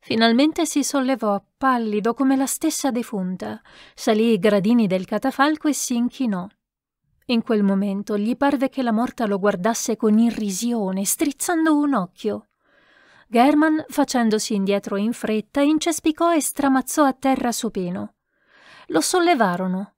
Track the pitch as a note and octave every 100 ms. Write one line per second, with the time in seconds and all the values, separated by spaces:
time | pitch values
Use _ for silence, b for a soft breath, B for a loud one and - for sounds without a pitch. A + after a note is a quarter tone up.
0 | - A3+ A3+ A#3 D4+ D#4 D#4 - C4+ C#4+
1 | B3+ C4 G#3+ G3+ _ _ C4+ B3 A3+ G#3
2 | G#3 A#3 C4+ C4+ C4+ - D#4+ - C#4 A#3+
3 | A#3 G#3 F#3 F#3 G#3+ G#3+ B B B -
4 | - G#3+ A3+ A3 G#3+ G3+ F#3+ A#3+ G#3+ F#3
5 | F#3 A3 C4+ - C#4 D#4 D#4 C4+ - A#3+
6 | A#3+ - B3+ F#3+ F#3 _ _ _ _ _
7 | _ _ _ A#3+ - A3 G3+ G3 G3+ G3
8 | G3+ G#3 G#3+ B3 C#4 C#4+ C4 - B3 A3
9 | - - A3+ G3 G3+ G3+ F#3+ A3+ - A3
10 | A3 G#3+ A#3 - G#3 F#3 A#3 A#3 G3 F#3+
11 | G3 - D#4 - - E4+ D#4+ D4 D4 C4
12 | F3+ _ A3 G#3 - b b b b b
13 | b b b A3+ C4 D4+ D#4 D#4 - -
14 | C4+ B3+ A3+ G#3+ - G#3 F#3+ G3+ - G3
15 | G#3+ B3 A3 A3 - - C#4+ D#4 - D4+
16 | - D#4 E4+ E4+ - - C#4 C4 - -
17 | C#4+ C4 C4+ C4 B3+ A#3 A3+ G3+ F3+ F#3
18 | G#3 _ _ b b b b b b D#4
19 | D4+ F#4 E4+ E4 G#3 F3 F#3 F#3 G3+